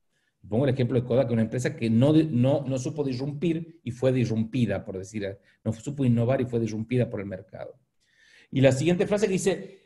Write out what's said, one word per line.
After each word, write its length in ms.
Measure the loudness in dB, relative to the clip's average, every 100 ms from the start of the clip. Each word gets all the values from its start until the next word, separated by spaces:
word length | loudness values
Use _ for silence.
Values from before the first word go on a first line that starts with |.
| _ _ _ _ -4
Pongo 180 | 0 2
el 80 |
ejemplo 260 | 2 0 0
de 60 | 0
Kodak, 220 | 0 2
que 60 |
es 20 | 0
una 80 |
empresa 320 | 0 -2 -4 -2
que 140 | 0
no, 240 | 4 6
no, 520 | 4 4 2 2 2 -2
no 100 | -4
supo 240 | -4 -4
disrumpir 760 | -4 -4 -6 -4 -2 -2 -6 -12
y 80 | -12
fue 200 | -2 0
disrumpida, 720 | 2 2 0 -2 0 0 -2
por 140 | -6 -10
decir, 400 | -10 -8 -8 -8 _ _
no 80 | -8
supo 320 | -6 -6 -2
innovar 380 | 2 2 2 0
y 40 | -2
fue 140 | -2
disrumpida 500 | -2 -4 -2 -2 -2
por 100 | -4
el 80 | -8
mercado. 480 | -10 -12 -16 -16 -18 _ _ _ _ _ _ _
Y 100 | 4
la 120 | 4
siguiente 340 | 4 2 2 2
frase 220 | 0 0
que 60 |
dice, 480 | 0 0 -2 -4 -20